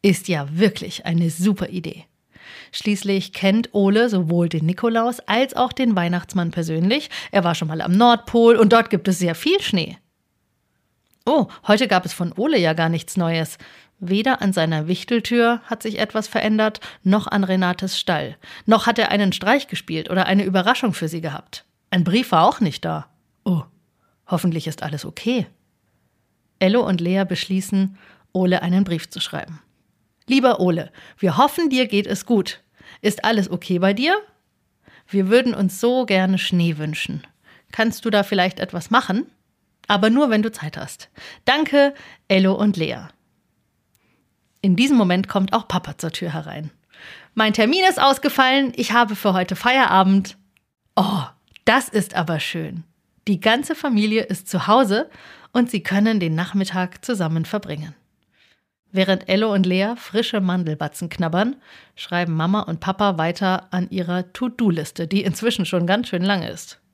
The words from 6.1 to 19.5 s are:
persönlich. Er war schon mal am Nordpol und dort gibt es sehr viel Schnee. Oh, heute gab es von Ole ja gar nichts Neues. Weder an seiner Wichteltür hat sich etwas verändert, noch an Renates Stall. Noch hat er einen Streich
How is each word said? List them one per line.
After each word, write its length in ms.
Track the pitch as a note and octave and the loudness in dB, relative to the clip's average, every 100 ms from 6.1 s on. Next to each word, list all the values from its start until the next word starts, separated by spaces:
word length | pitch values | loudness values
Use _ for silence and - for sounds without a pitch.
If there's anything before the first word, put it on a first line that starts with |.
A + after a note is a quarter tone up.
| F3 - F#3 E3+ | -2 -2 -4 -2
persönlich. 580 | F3 E3 D#3+ F3+ C#4 - - - | -4 -4 0 0 0 -4 -14 -2
Er 120 | G3+ | 0
war 120 | E3+ D#3+ | 0 -2
schon 120 | D#3 | -4
mal 140 | D#3 | -4
am 120 | F3 | 0
Nordpol 640 | F#3 A#3+ A#3 - A#3 A#3 A#3 | 4 6 4 2 6 6 8
und 160 | G#3+ | 6
dort 160 | A3+ A3+ | 6 4
gibt 180 | G3+ - | -2 0
es 120 | F3+ | 0
sehr 160 | F3+ E3 | -2 0
viel 260 | D4 F#4+ | 0 0
Schnee. 360 | - F#3 D#3 - _ _ _ _ _ _ _ _ _ _ _ _ - | 0 -2 -4 -12 _ _ _ _ _ _ _ _ _ _ _ _ 0
Oh, 220 | D4+ - - - | 2 2 -4 2
heute 200 | G#3 B3 | 2 4
gab 180 | F#3 - | 0 0
es 80 | |
von 200 | - E3+ - | -6 -6 -2
Ole 220 | C4+ C#4 | 0 2
ja 140 | E3+ | 2
gar 160 | D#3+ E3 | 2 0
nichts 280 | E3 - - | -2 -4 -2
Neues. 400 | E3 E3 D#3+ - - - _ _ | 0 -2 -4 -8 -20 -20 _ _
Weder 440 | F#3 G3 A#3+ C4 | -4 -2 0 0
an 120 | G3+ | 0
seiner 340 | F#3 D#3+ D#3 D#3 | 0 0 -2 -2
Wichteltür 760 | F3+ - A#3 A3+ A#3+ A#3 A#3 - | -6 -2 -2 0 2 2 0 -6
hat 160 | A3 | -8
sich 180 | - G#3 | -6 -4
etwas 280 | G#3+ A3+ G#3+ | -4 -4 -4
verändert, 540 | A3+ G#3+ G#3+ G#3+ G#3+ - - | -4 0 0 0 -2 -18 -4
noch 240 | F#3 G3+ - | 2 2 2
an 160 | - | -2
Renates 560 | F#3 F#3 F3+ F3+ F#3+ - | 0 0 0 -2 -6 -6
Stall. 380 | - D#3 C#3 - - - - | -2 -4 -4 -12 -20 -8 2
Noch 200 | G#3+ - | 4 4
hat 140 | A3+ | 0
er 100 | A3 | 2
einen 220 | G#3 G3 | 2 2
Streich 360 | F#3 G3 | 0 2